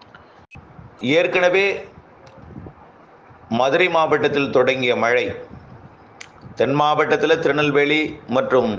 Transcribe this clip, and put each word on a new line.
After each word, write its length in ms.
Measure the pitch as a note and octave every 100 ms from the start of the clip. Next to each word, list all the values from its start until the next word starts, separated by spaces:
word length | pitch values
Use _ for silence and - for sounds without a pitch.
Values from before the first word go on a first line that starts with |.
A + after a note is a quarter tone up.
| - - - - - - - - - - A#2+ D#3
ஏற்கனவே 500 | F3+ F3+ F3+ F#3 G3 F#3+ - - - - - - - - - - - - - - - - -
மதுரை 380 | A2+ C3 C3+ F3+ E3
மாவட்டத்தில் 580 | D#3 D#3 C#3 C#3+ C#3 C3+
தொடங்கிய 380 | B2+ C3 B2 A2+
மழை, 300 | A2+ B2 A2 - - - - - - - - - - - -
தென் 220 | - A#2 C#3
மாவட்டத்தில் 580 | D3 D3+ D3+ D3 D3+ D#3+
திருநெல்வேலி 580 | D#3+ C#3+ D3 C#3+ C#3+ D#3 D3+ - -
மற்றும் 420 | B2+ B2 B2+ A2+